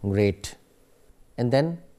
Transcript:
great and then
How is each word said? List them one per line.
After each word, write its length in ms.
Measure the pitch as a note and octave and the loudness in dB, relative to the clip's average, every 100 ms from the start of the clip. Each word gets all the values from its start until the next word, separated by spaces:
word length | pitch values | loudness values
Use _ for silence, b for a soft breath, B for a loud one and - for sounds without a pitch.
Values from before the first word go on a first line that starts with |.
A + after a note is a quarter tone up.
great 540 | G2+ G2 G2+ G2+ - - _ _ _ _ _ - _ - | -2 2 2 0 -8 -18 _ _ _ _ _ -20 _ -4
and 140 | A#2+ | 0
then 260 | C3 D#3 E3+ - | 2 0 -4 -12